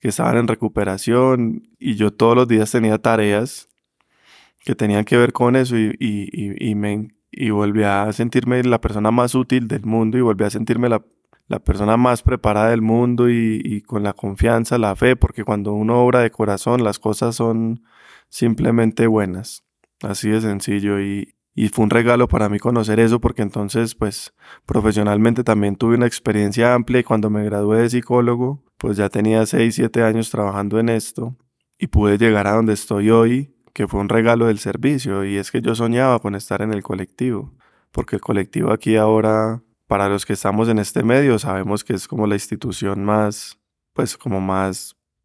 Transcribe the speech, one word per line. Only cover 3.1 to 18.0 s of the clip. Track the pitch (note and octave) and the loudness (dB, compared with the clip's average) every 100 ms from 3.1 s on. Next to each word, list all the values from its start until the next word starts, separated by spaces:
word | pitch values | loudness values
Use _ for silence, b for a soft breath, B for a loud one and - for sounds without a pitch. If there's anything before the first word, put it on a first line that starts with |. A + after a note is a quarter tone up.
| A2+ G#2 G#2 B2 - - _ _ _ b b b b b b | 2 2 0 -2 -8 -18 _ _ _ b b b b b b
que | - - | -8 -2
tenían | G#2+ G#2 | 0 0
que | A2 B2 | 2 2
ver | A#2+ | 2
con | - A#2+ C3 | 2 2 2
eso | B2+ A#2 | 2 0
y, | G#2+ - | -2 -2
y, | A2+ G#2 G#2 | -4 -4 -6
y, | - G2+ G2 A2+ | -8 -8 -6 -4
y | G#2 | -2
me, | G#2 G#2 A2 _ _ | -2 -4 -8 _ _
y | - B2 | -6 -2
volví | G#2 G#2 G#2+ | 0 2 2
a | G#2 G2 G#2+ | 2 2 0
sentirme | G#2 A#2+ B2 B2 B2 | -2 0 0 0 0
la | B2 A#2 | 2 0
persona | - G#2+ G#2+ | 0 -2 0
más | A#2 B2 | 2 2
útil | B2+ B2+ B2+ A#2 | 0 0 0 0
del | A2 | -4
mundo | G#2+ A2+ A2+ B2 | -2 0 0 2
y | |
volví | A#2+ G2 | 2 2
a | G#2 | -2
sentirme | A2 A2+ A#2 A#2+ | -2 -2 0 0
la, | A2 - _ _ _ - | 0 -4 _ _ _ -8
la | G#2+ | -6
persona | - G2 G#2 A2+ | -2 0 2 4
más | B2 A#2+ | 4 2
preparada | - B2 G#2+ G#2 A2 | 0 0 0 2 2
del | A#2 | 2
mundo | A2 A2+ B2 B2 B2 | 2 2 2 2 2
y, | A#2 A2+ A2 | 2 0 -2
y | - G#2 | -4 -6
con | - G#2+ | -6 -4
la | G#2 | -4
confianza, | - G2+ G2 A#2 A#2 A2+ B2 | -4 -6 0 2 2 0 0
la | G#2+ | 0
fe, | F#2+ B2 B2+ | 0 2 2
porque | - - | 0 -2
cuando | G#2 G#2 G2+ | -4 -4 -2
uno | G#2 G#2+ A#2+ | -2 0 4
obra | B2 B2 | 4 4
de | A#2 | 2
corazón, | - G#2 G2 - B2 | 0 -2 -2 0 0
las | A2 G2+ | 0 -2
cosas | G#2+ G#2 A#2+ | -4 -2 -2
son | A2+ A#2 A2+ A2+ A2+ b b | -2 -2 0 -2 -6 b b